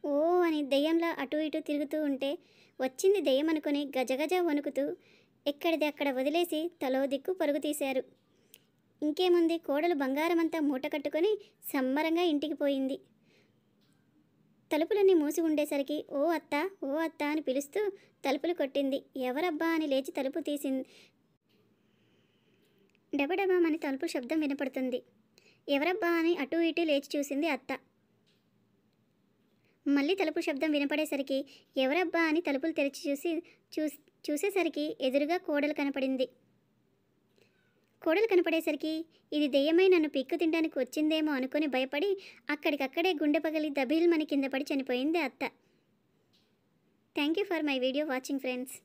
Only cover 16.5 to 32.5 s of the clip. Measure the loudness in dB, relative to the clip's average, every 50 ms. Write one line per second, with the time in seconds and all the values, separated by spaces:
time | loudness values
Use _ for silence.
16.5 | -4 -2 -2 -4 -6 _ -6 -4 -2 -2 -2 -4 -4 _ -4 -2 -2 -2 -2 -2
17.5 | -2 -2 -4 -4 -4 -2 -2 -2 -4 -8 -20 -20 _ _ -4 -2 -2 -2 -2 -4
18.5 | -2 -2 -4 -2 -2 -2 -2 0 -2 -4 -6 _ _ -6 -6 -4 -2 -2 -2 -2
19.5 | -2 -2 0 0 0 0 0 0 0 -2 -2 -4 -6 -4 -4 -4 -4 -4 -4 -4
20.5 | -4 -4 -2 -2 -4 -4 -4 -8 -16 -20 -20 _ _ _ _ _ _ _ _ _
21.5 | _ _ _ _ _ _ _ _ _ _ _ _ _ _ _ _ _ _ _ _
22.5 | _ _ _ _ _ _ _ _ _ _ _ _ -2 -2 0 0 0 0 2 2
23.5 | 4 4 4 2 2 0 -2 -4 -4 -4 -4 -4 -4 -4 -4 -2 -2 0 0 -2
24.5 | -2 -2 -4 -4 -4 -4 -2 -2 -2 -4 -6 _ _ _ _ _ _ -20 _ _
25.5 | _ _ _ 0 0 2 2 0 0 0 2 2 2 2 2 2 2 0 -2 -2
26.5 | 0 0 2 2 2 0 0 2 2 0 0 -2 -4 -4 -2 -2 -2 -2 0 0
27.5 | -2 -2 -4 -8 -8 -8 _ _ _ _ _ _ _ _ _ _ _ _ _ _
28.5 | _ _ _ _ _ _ _ _ _ _ _ _ _ _ _ _ _ _ _ _
29.5 | _ _ _ _ _ _ _ 2 2 2 4 2 0 0 0 -2 -2 -2 -2 -2
30.5 | -2 0 0 0 2 0 0 0 0 -2 -2 -2 -2 -4 -2 -2 -2 -4 -4 -6
31.5 | -14 -20 _ _ _ 0 0 2 2 0 0 0 0 0 2 2 2 0 0 0